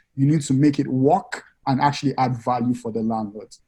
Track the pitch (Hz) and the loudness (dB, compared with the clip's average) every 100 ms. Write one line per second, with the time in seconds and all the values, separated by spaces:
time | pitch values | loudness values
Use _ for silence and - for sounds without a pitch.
0 | _ 135 139 156 - 131 147 143 131 131 | _ 0 2 2 2 2 4 2 0 2
1 | 135 185 - - - _ 139 127 143 139 | 4 2 0 -12 -14 _ -2 0 0 0
2 | 139 127 131 120 127 123 123 120 117 113 | -2 0 -2 -2 -2 -2 -2 -4 -4 -4
3 | 113 110 107 107 - - | -2 -4 -6 -10 -16 -20